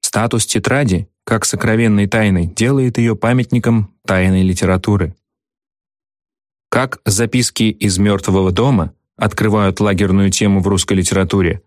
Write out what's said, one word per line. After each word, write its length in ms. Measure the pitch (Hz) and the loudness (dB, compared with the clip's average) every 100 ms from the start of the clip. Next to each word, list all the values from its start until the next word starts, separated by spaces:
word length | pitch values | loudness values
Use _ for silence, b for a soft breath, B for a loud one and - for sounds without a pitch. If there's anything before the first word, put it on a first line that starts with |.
Статус 440 | - - 113 113 - | -4 -4 -2 -2 -2
тетради, 600 | 110 - 127 139 90 98 _ | -4 -2 0 0 -2 -4 _
как 220 | - 110 - | -4 -4 -2
сокровенной 640 | 95 - 110 117 104 101 | -4 0 0 2 2 2
тайны, 380 | 113 104 92 85 | 0 0 0 -2
делает 520 | - 117 139 127 113 | -2 0 2 0 0
ее 180 | 117 104 | 0 0
памятником 800 | 110 127 117 123 117 113 101 _ - | 0 0 0 0 2 0 0 _ -2
тайной 380 | 95 92 92 | 0 2 2
литературы. 720 | 92 90 90 92 92 101 87 - _ _ _ _ _ _ _ _ _ _ _ _ _ _ _ | 2 0 0 0 2 0 0 -8 _ _ _ _ _ _ _ _ _ _ _ _ _ _ _
Как 300 | 120 131 - - | -4 -4 -4 -4
записки 580 | 101 117 127 120 - | -2 0 0 -2 0
из 340 | 110 107 104 92 | -2 0 -2 0
«Мертвого 540 | 104 98 - 98 92 | 0 0 0 0 2
дома» 420 | 90 127 120 78 - _ - | 0 0 0 -2 -8 _ -6
открывают 640 | 107 - 107 104 98 95 | -4 -2 0 2 0 0
лагерную 500 | 104 95 101 95 98 | 0 0 2 2 2
тему 320 | - 104 98 | 0 0 2
в 60 | 92 | 0
русской 260 | 98 - | -2 0
литературе 680 | 95 85 95 90 101 87 90 | -2 0 0 0 0 0 -4